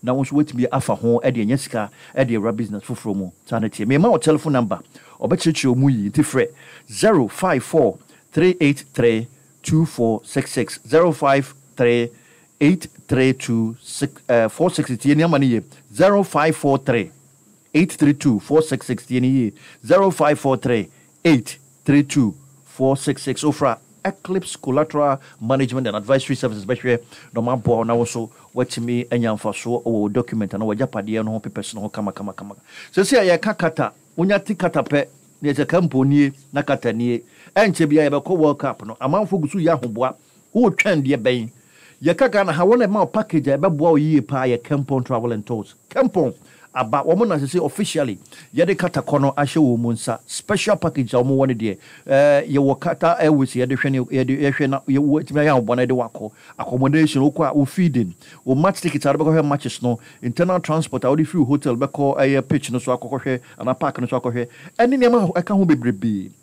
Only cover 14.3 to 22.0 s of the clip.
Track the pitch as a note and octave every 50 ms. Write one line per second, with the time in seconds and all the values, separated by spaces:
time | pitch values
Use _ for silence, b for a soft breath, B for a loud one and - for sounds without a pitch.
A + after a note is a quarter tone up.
14.3 | B2 A#2 A2+ A2 - - D#3+ F#3 F3+ - C#3+ - C3 A2+ - C#3 D3 D3 D#3+ E3+
15.3 | D#3+ C#3 C#3 C3 A#2+ A2 - - B B B B G#2 G#2 E3 F#3+ G3+ G3+ G3 F#3+
16.3 | - D#3 D3 D#3+ D#3 - - D3 C3+ C3 C3+ - B2+ A#2 G2 F2 - _ _ _
17.3 | _ _ _ _ _ _ _ _ _ D3+ F3 - - - D#3 C#3+ D3 C#3+ - D3+
18.3 | A#2 G2+ - - C#3 D#3 D#3 D#3 C#3 - - - B2+ G#2 - - B2 B2+ B2+ B2+
19.3 | C3 C3+ A#2+ G#2 - - - - - _ - A2 D3+ F#3 G3 F#3+ F3 - D#3 D3
20.3 | D3+ - - C#3 C3 B2 - B2+ B2 A2+ G2 - b b b b b b _ E3+
21.3 | D#3+ B2+ - - - - _ _ _ _ _ - C#3 C#3+